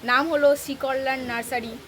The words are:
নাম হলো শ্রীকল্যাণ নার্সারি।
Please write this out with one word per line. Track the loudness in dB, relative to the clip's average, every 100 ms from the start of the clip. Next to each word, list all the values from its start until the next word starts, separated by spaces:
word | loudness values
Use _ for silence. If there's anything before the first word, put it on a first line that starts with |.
| 2
নাম | 2 2
হলো | 4 4 4
শ্রীকল্যাণ | 0 -4 -2 -2 -2 -4 -4
নার্সারি। | -6 -4 -6 -6 -12